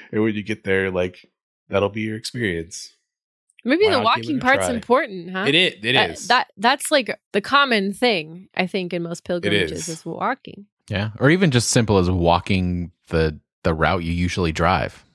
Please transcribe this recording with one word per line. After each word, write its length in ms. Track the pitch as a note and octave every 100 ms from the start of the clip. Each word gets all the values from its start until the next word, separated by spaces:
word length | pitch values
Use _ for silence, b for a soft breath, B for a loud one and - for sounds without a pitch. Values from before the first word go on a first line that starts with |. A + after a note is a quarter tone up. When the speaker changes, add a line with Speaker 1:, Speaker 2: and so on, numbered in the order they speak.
| B
Speaker 1:
And 100 | G#2+
when 120 | A2
you 80 | G#2
get 220 | G2+ G#2+
there, 260 | G2 F#2+ F#2+
like, 260 | F#2 F#2 - _ _ _ _ -
that'll 200 | G2 G2
be 140 | G#2+
your 140 | A2 A2
experience. 760 | - B2 G#2+ E2 E2 - - _ _ _ _ _ _ _
Speaker 2:
Maybe 200 | A3+ D#4+
Speaker 1:
Why 60 | G#4
Speaker 2:
the 80 | C#4+
Speaker 1:
not 140 | A3+ D#4+
give 80 |
it 20 | -
Speaker 2:
walking 100 | C4
Speaker 1:
a 20 |
Speaker 2:
part's 260 | B3 C#4 C4
Speaker 1:
try? 80 |
Speaker 2:
important, 560 | A#3+ G3 B3+ C#4+ F#3+ E3+
huh? 140 | F#3 G3+
Speaker 1:
It 60 |
i-, 40 | D#3+ F3+ - A2+
it 40 |
Speaker 2:
That, 160 | C#3 -
Speaker 1:
is. 180 | E3 -
Speaker 2:
that, 200 | A#3+ - -
that's, 340 | A3+ C#4+ -
like, 280 | D4 G#3 - _
the 80 | G3+
common 520 | - C#4 C#4 A3 G3
thing, 560 | G3 B3 F#3+ D#3 E3+ F#3+ -
I 100 | F#3
think, 260 | G3+ F3
in 100 | F3
most 180 | E3 E3+
Speaker 1:
It 40 |
Speaker 2:
pilgrimages 640 | - F3 G3+ G3+ F3+ - D#3+
Speaker 1:
is. 120 | D#3+
Speaker 2:
is 40 | E3+
walking. 600 | - G#3 C4+ - - G#3 _ -
Speaker 3:
Yeah, 220 | F#2+ G#2+ G#2
or 120 | C3+
even 200 | F3+ F#3
just 180 | B2 -
simple 280 | B2+ A2 G2+
as 100 | F2+
walking 840 | F#2 E2+ F2 - F#2+ F2+ F2+ E2+ _ -
the, 300 | E2 D#2+ D2+ _ _
the 100 | F2+
route 280 | D#2+ D#2 F#2
you 80 | E2
usually 400 | E2+ F2+ - E2+
drive, 520 | D#2 E2+ F#2 - - _